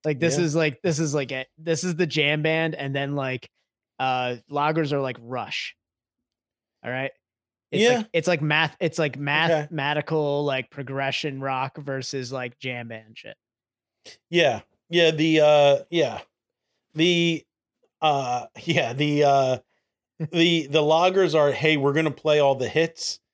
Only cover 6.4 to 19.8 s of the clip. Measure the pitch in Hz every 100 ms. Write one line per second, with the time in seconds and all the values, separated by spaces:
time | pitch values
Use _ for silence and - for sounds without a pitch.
6.4 | _ _ _ _ 117 127 135 - _ _
7.4 | _ _ _ 180 226 247 214 165 160 170
8.4 | 151 151 160 - 170 - 151 135 143 147
9.4 | 170 160 147 160 139 147 147 156 147 143
10.4 | 147 131 127 - 131 135 135 135 156 135
11.4 | 135 131 135 - 143 135 131 139 123 131
12.4 | 123 120 131 120 117 113 110 113 113 110
13.4 | _ _ _ _ _ _ - - _ 170
14.4 | 151 107 - _ _ 170 165 156 160 156
15.4 | 151 151 143 139 - 170 139 - - _
16.4 | _ _ _ _ _ 156 170 175 170 165
17.4 | _ _ _ _ _ _ 156 139 131 123
18.4 | 120 - - 170 139 127 147 147 143 139
19.4 | 131 127 _ _